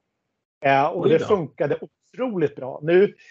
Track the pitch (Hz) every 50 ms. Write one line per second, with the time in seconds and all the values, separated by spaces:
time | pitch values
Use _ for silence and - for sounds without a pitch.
0 | _ _ _ _ _ _ _ _ _ _ _ - - 139 135 135 143 160 190 180
1 | - - 160 165 - - 220 190 156 - _ - 160 143 165 - - - _ _
2 | _ _ - 175 254 254 208 175 156 139 - - 131 127 143 151 147 156 170 185
3 | 202 190 196 _ - -